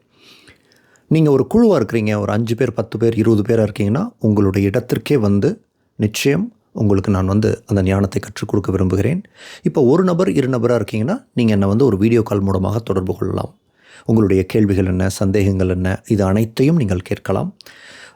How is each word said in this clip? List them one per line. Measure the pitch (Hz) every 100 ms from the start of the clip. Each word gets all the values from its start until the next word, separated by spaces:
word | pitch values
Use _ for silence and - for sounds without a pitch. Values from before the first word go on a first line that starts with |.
| _ _ - - - _ _ _ _ _ -
நீங்க | 160 151
ஒரு | 135 -
குழுவா | 220 233 160
இருக்கிறீங்க, | 104 113 107 104
ஒரு | 101
அஞ்சு | 107 117 113
பேர், | 123
பத்து | 110 110 107
பேர், | 117 104
இருபது | 117 107
பேரா | 104 113 104
இருக்கீங்கன்னா, | - 101 135 233 -
உங்களுடைய | 110 104 98 98 101
இடத்திற்கே | 110 - 98 - 143
வந்து | 104 101 131 220 _ _ _ -
நிச்சயம் | 107 - 139 156 233 - _
உங்களுக்கு | - 104 98 104
நான் | 95 95
வந்து | 101 107 - -
அந்த | 101
ஞானத்தை | 92 98 98 101
கற்றுக் | - - 107
கொடுக்க | 107 98
விரும்புகிறேன். | 95 92 92 104 180 - - - -
இப்போ | 170 156
ஒரு | 123 165
நபர், | 185 170 190
இரு | 160 127
நபரா | 127 117 117
இருக்கீங்கன்னா, | 104 107 127 254 -
நீங்க | - 113
என்னை | 104 98
வந்து | 107 135
ஒரு | 95
வீடியோ | 113 117
கால் | 107 101
மூலமாக | 98 95 95 113
தொடர்பு | 110 95 92 87
கொள்ளலாம். | 92 87 - _ _ _ _ - -
உங்களுடைய | 113 101 95 92
கேள்விகள் | 113 101 98 92
என்ன, | 92 95
சந்தேகங்கள் | - 98 104 98 95 92
என்ன, | 92 92 95 -
இது | 104
அனைத்தையும் | 95 104 113 - 135 170
நீங்கள் | 101 92
கேட்கலாம். | - 101 - 98 175 - - - - - -